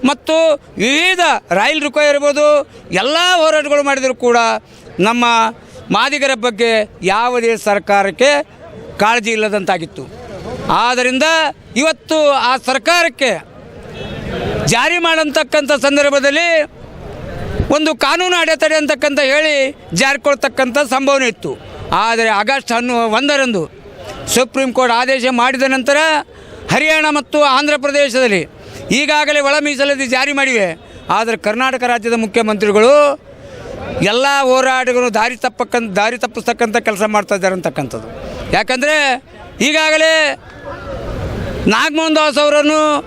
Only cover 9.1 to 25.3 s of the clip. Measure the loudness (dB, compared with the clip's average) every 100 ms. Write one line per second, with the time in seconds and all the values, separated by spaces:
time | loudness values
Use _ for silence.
9.1 | 2 0 -2 0 -2 -2 -2 -4 -12 -16
10.1 | -16 -16 -14 -12 -10 0 2 2 0 0
11.1 | 0 2 2 0 -4 -8 -2 -2 -2 -2
12.1 | 0 2 2 0 -2 -2 -2 0 2 0
13.1 | 0 -2 -2 -6 -20 -20 -18 -16 -14 -12
14.1 | -10 -8 -6 -6 -4 0 2 2 0 0
15.1 | 0 0 0 0 0 2 0 2 2 2
16.1 | 2 2 0 2 2 0 -6 -20 -16 -14
17.1 | -14 -12 -10 -8 -4 0 2 0 0 0
18.1 | 2 0 0 0 2 2 2 0 0 0
19.1 | 0 2 2 2 0 -2 -4 -8 0 0
20.1 | 2 0 0 -2 0 0 0 0 0 2
21.1 | 2 0 -4 -8 -10 -12 -16 -4 -2 0
22.1 | 0 2 0 0 -2 -2 -4 0 -2 0
23.1 | 0 0 0 0 -2 -6 -10 -20 -18 -16
24.1 | -14 -2 0 0 0 -2 0 2 2 0
25.1 | 0 0